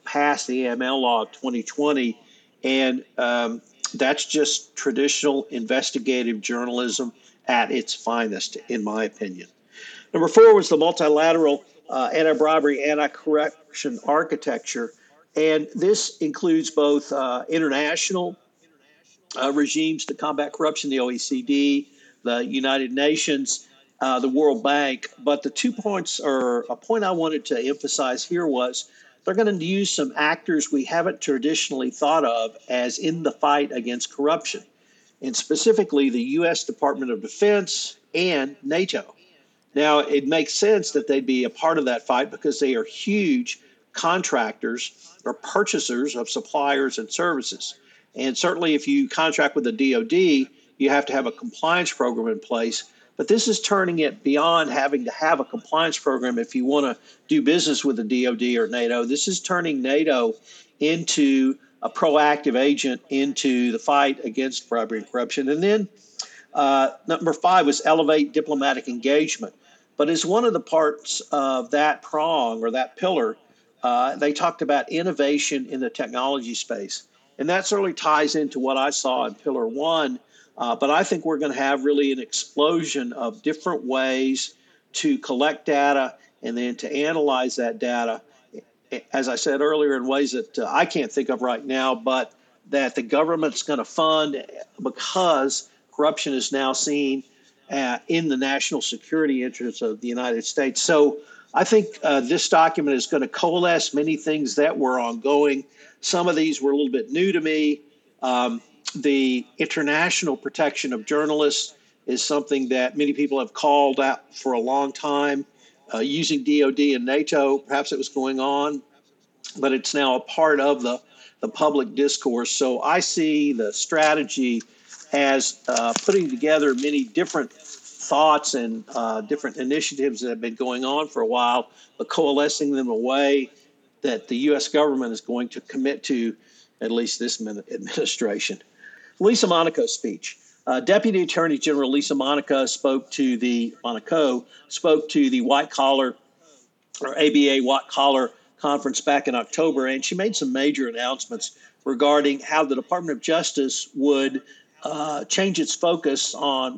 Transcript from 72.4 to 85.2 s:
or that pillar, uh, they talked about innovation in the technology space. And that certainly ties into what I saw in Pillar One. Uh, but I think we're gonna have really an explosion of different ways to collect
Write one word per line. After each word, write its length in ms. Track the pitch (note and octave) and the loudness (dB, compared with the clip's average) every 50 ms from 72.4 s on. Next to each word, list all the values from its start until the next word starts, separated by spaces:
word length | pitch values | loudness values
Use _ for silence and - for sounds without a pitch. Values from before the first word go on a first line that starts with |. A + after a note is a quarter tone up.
| B2 A2+ A2+ A2+ | 0 0 -2 -2
or 80 | A2+ A#2 | -2 -2
that 280 | A#2 C3 B2+ - - | 0 -2 -2 -4 -4
pillar, 380 | - F3+ F#3 F3+ C#3+ A2+ A2 - - _ _ _ _ _ _ _ _ | -4 -2 0 0 0 0 -2 -4 -8 _ _ _ _ _ _ _ _
uh, 340 | - B2 A#2+ B2 B2+ C#3 - | -2 0 2 2 0 0 0
they 160 | - D3 D3+ | 0 -2 -2
talked 300 | D3 - F3+ E3+ - - | 0 0 -2 -2 -2 -2
about 300 | D#3 C3+ C#3+ C3 A#2+ - | 0 0 0 0 0 -2
innovation 760 | D#3+ E3 F3 F#3 D3 - C#3 C#3+ D3 C#3+ - - D3 C3+ B2+ | -4 -2 -2 -2 0 0 2 2 2 0 0 -2 -4 -4 -6
in 120 | A#2 C#3 C3 | -6 -6 -6
the 100 | B2+ A#2 | -6 -6
technology 640 | - - B2+ A2 B2 B2 C3 C#3 C#3 C3+ A#2 A#2+ A2+ | -4 -6 -8 -6 -4 -2 -2 -2 -2 -4 -6 -6 -8
space. 500 | - - - A2+ G2+ G2 F#2+ - - - _ _ _ _ _ _ - | -8 -8 -8 -8 -8 -8 -10 -10 -12 -14 _ _ _ _ _ _ -6
And 100 | C#3 E3 | -2 -2
that 160 | F3+ F#3+ F#3 | 0 -2 0
certainly 280 | - G#3 G3+ G3 F3+ - | 0 0 0 0 -2 -2
ties 420 | - - D#3 D3+ D3+ D#3 D3 - | -2 0 2 2 2 2 2 0
into 240 | D#3 D3 C3+ - C3 | -2 -2 -2 -4 -4
what 180 | C3 C3+ C3+ | -2 0 0
I 140 | C3+ C3+ D3 | 0 0 0
saw 340 | C#3 - - C3 B2+ C3 A#2 | -2 -2 -2 0 0 0 -2
in 80 | G#2 G2+ | -4 -6
Pillar 340 | - _ D3 C3 B2 A2+ | -6 _ -4 -2 -2 -4
One. 520 | A2+ A#2+ C#3 D#3 E3 E3 D#3+ D3 C3 B2 - - _ _ _ _ _ _ | -4 -4 -2 -2 0 0 0 0 -2 -4 -8 -12 _ _ _ _ _ _
Uh, 180 | - A#2+ A#2+ A#2 | -6 -4 -4 -2
but 140 | - C#3 C#3 | 0 2 2
I 140 | D#3 F3 F#3+ | 2 2 2
think 200 | - F#3+ D#3+ D#3+ | 0 -2 -2 -2
we're 140 | D#3+ D#3 | -2 -2
gonna 160 | C#3 D#3 C#3+ B2 | 0 -2 -4 -2
have 300 | C3+ C3+ C3+ C#3+ C3+ C3 | -2 0 0 0 2 2
really 280 | D3 C#3+ C#3+ C#3+ C3+ | 2 2 4 2 2
an 60 | C3 | 0
explosion 960 | B2+ A2+ - - - - - - D3 D3 D#3+ E3+ D#3+ D#3 - - C#3 B2 A#2+ - | -2 -6 -6 -6 -8 -8 -4 0 2 2 2 2 0 -2 -2 -4 -4 -6 -6 -6
of 300 | C3+ A#2+ A2+ G#2+ - - | -6 -6 -6 -8 -4 -4
different 400 | D3+ D#3 - - F#3 D#3+ - B2 | -4 -4 -2 -4 -4 -4 -4 -2
ways 720 | B2 C3 C3 C3 C3 C3 C3 C3+ C3+ C3 B2 - - - _ _ _ _ _ _ _ - | -2 0 0 0 0 0 0 0 0 0 -2 -4 -8 -12 _ _ _ _ _ _ _ -8
to 260 | - - D3+ C3+ | -2 0 0 0
collect 480 | - | 0